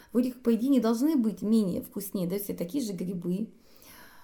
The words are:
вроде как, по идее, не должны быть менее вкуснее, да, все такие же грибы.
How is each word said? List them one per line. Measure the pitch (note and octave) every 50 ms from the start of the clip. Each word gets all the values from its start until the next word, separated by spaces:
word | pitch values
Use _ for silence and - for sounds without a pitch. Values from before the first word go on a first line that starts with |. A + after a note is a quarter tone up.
| - _ -
вроде | A#3 B3+ B3+
как, | B3+ -
по | - A#3 A#3
идее, | G3+ A#3 C#4
не | C#4 B3
должны | G3+ A3+ A#3+ A3+ C4 D#4 E4
быть | C4 A3 A3 F#3 - -
менее | G#3 A3+ A3+ G#3 F3+ - - -
вкуснее, | - - G#3 G3 - - G3+ F3
да, | E3+ F#3+ G3+
все | G3+ - F3
такие | F3 F3+ F3 - C#4+ B3
же | G#3 F#3+
грибы. | E3+ G3 F3+ G3+ F3 E3+ F3 F3+ G3 A3+ - - _ _ - - - - - - - - - - -